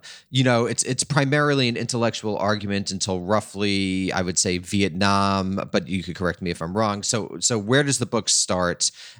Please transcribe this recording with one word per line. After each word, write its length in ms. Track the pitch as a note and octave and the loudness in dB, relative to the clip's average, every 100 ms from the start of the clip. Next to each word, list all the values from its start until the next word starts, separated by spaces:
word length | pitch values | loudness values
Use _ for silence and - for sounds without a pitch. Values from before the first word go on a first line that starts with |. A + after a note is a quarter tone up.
| - - - | -10 -20 -4
you 140 | B2+ | 2
know, 200 | B2+ A#2+ | 4 4
it's, 200 | A#2 A#2 | 2 0
it's 180 | - C3 | -2 -2
primarily 640 | - C#3+ C#3 D3 D3 C#3 B2 | 0 0 2 2 4 2 2
an 80 | A#2 | 0
intellectual 600 | A#2+ A#2+ A2+ - G#2+ G2+ | -4 0 0 0 -4 -2
argument 560 | G2+ G#2+ G2+ G2+ F#2+ | 0 0 0 -2 -2
until 260 | F#2+ - F#2 | -4 -2 -2
roughly, 960 | F2+ G#2+ - G2 G#2 G2 F#2+ F#2 F#2 | 0 0 0 -4 0 0 0 0 0
I 100 | F#2+ | -2
would 160 | F#2 F2 | 0 0
say, 200 | F#2+ F2+ | 0 -2
Vietnam, 1080 | F2+ G2+ G2 E2+ G2 G2 G2 G2 F#2+ G2 - | -2 0 0 2 2 4 4 2 0 -2 -2
but 160 | G2+ E2 | -2 -2
you 160 | F#2 | -4
could 100 | E2+ | -6
correct 260 | D#2+ F2+ E2 | -4 -4 -2
me 120 | F2+ | -4
if 100 | E2+ | -4
I'm 140 | E2+ G2 | -4 0
wrong. 260 | A2 G2+ | 0 0
So, 340 | - A2+ F2+ E2+ | -2 -2 -4 -4
so 180 | - A#2 | -2 -2
where 240 | G2+ C3+ | 2 2
does 160 | C#3+ A#2+ | 4 0
the 80 | A2+ | 0
book 220 | A2+ - | -2 0
start, 640 | - - F#2 F2 F2 - - - - | 0 2 2 0 0 -2 -4 -14 -10